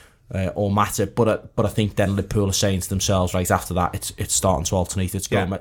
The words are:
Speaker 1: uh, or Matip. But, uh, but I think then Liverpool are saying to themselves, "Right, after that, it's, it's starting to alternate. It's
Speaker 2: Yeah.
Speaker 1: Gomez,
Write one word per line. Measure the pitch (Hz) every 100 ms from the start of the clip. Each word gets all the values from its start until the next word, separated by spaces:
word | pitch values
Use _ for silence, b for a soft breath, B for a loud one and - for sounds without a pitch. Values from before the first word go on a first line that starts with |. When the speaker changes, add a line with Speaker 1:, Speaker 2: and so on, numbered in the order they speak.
| b b b
Speaker 1:
uh, | 95 92
or | - 101
Matip. | 101 101 - 95
But, | - 110
uh, | 92 -
but | - 107
I |
think | - 104 -
then | 98 98
Liverpool | 95 110 98
are |
saying | 92 101 95
to | -
themselves, | 95 - 95 90
"Right, | 92 90
after | 95 -
that, | 90 87
it's, | - - -
it's | 95
starting | - 95 80
to | 85 95
alternate. | 87 98 90
It's | 98 -
Speaker 2:
Yeah. | 101
Speaker 1:
Gomez, | 92 95